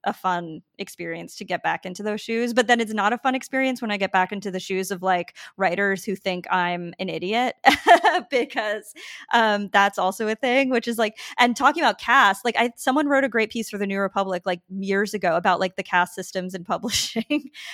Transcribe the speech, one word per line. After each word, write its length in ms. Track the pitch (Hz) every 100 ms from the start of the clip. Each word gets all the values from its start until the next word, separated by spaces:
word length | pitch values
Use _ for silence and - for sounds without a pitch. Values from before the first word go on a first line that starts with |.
| 202
a 80 |
fun 500 | 202 185 175 170 160 - -
experience 560 | 190 - 170 165 170 -
to 100 | 180
get 160 | 175
back 220 | 160 165 185
into 180 | 180
those 180 | 208 208
shoes. 320 | - 226 240
But 140 | 233 233
then 120 | 240
it's 120 | 220
not 200 | 214 202
a 60 | 240
fun 160 | 262 262
experience 460 | - 269 262 247
when 80 | 226
I 60 | 202
get 140 | 190
back 180 | 185 185
into 200 | 202 196
the 80 | 185
shoes 320 | - 190 185
of, 120 | 185
like, 320 | 185 180 175 - - -
writers 480 | 190 180 202 190 -
who 100 | 185
think 320 | 196 180 175
I'm 420 | 185 175 175 175 -
an 100 | 190
idiot 460 | 160 175 226 254 - -
<laughs> 680 | 302 - 349 - 339 -
because, 600 | 262 285 269 214 214 - 320 - - -
um, 360 | 233 220 208 202
that's 260 | 202 202 -
also 280 | 185 - 214
a 80 | 220
thing, 340 | 254 254 269
which 160 | 254 240
is, 100 | 226
like, 200 | 214 - - -
and 180 | 247 233
talking 280 | 277 311
about 160 | 269 202
casts, 460 | - 262 214 196 240
like, 100 | 220
I, 140 | 240 -
someone 300 | - 269 285
wrote 160 | 277 269
a 40 |
great 220 | 226 220
piece 180 | 233 214
for 80 | 202
the 100 | 202
New 120 | 196
Republic, 440 | 196 196 190 185 190
like, 160 | 180 -
years 440 | 190 196 196 202
ago 220 | 208 175 165
about, 240 | 175 175
like, 160 | 185 -
the 80 |
caste 320 | 190 180 180 -
systems 400 | 185 190 185 185
in 80 |
<laughs> 20 | 175
publishing 840 | 180 214 - - 226 - 302 262 - -